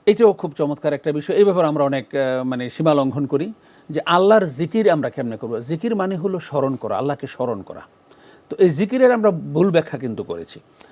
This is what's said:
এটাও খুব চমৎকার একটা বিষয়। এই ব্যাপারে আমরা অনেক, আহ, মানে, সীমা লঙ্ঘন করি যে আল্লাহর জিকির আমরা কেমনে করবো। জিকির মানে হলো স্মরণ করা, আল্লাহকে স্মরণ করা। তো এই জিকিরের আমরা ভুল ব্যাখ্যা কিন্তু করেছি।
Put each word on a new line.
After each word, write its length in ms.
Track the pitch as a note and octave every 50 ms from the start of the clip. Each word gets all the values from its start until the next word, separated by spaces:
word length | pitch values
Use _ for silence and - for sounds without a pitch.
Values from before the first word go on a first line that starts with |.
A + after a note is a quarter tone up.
| _
এটাও 280 | G#3 G#3 - A#3 G#3+ F#3+
খুব 200 | - - E3 C#3 -
চমৎকার 360 | D#3 C#3+ D3 - - D3+ D3
একটা 180 | C#3 - D#3+
বিষয়। 240 | D3 D3 D3 - -
এই 80 | G3 G#3
ব্যাপারে 240 | G3+ F3+ F#3 E3 D3+
আমরা 160 | D3 D3+ C#3+
অনেক, 240 | C#3 C#3 C3+ A#2+ - -
আহ, 280 | C#3 C3+ C3 B2+ B2+ B2+
মানে, 260 | B2+ B2+ B2 B2 B2
সীমা 240 | - - D#3+ D#3+ D3+
লঙ্ঘন 320 | C#3+ C3+ C3+ A#2+ C#3 C#3+
করি 280 | B2+ D3 C#3 E3 G#3+ A3 - _ _ _ _ _ -
যে 100 | D#3 D3+ -
আল্লাহর 400 | E3 E3+ F3+ F#3+ G3+ G#3+ A3 F#3+
জিকির 440 | D#3+ B2+ B2+ E3+ - - A3 G#3+ G3+
আমরা 200 | E3+ D3+ C3 B2
কেমনে 280 | - - B2+ A#2 A2+ A2
করবো। 220 | - A2+ A#2+ A2+
জিকির 360 | A#2+ B2+ E3 D#3+ - A#3+ A3+
মানে 200 | G3+ F#3 F#3+ F#3+
হলো 240 | E3+ D#3+ G3 F#3 F3
স্মরণ 360 | - - C#3+ C#3+ C3 C3+ C3+
করা, 220 | A#2+ - G#2+ G#2 G2
আল্লাহকে 300 | B2+ C#3+ C#3+ - - B2+
স্মরণ 340 | - - B2+ A#2+ A2+ G2
করা। 200 | F#2 - - - - - _ _ _ _ _ _ _ - - _ _ _
তো 60 | - -
এই 100 | G3 F3+
জিকিরের 420 | D3 C#3 G#3 G3 B3+ C4 C4 B3
আমরা 200 | A#3+ A3+ G#3+ G#3
ভুল 400 | F3+ D#3+ C#3 C#3+ C#3+ D#3 F3+ G3
ব্যাখ্যা 280 | E3+ E3 D#3 - - B2+
কিন্তু 240 | B2+ A#2+ A2 F#2+ G2+
করেছি। 360 | - E2+ E2+ E2 - - - - _ _ _ - -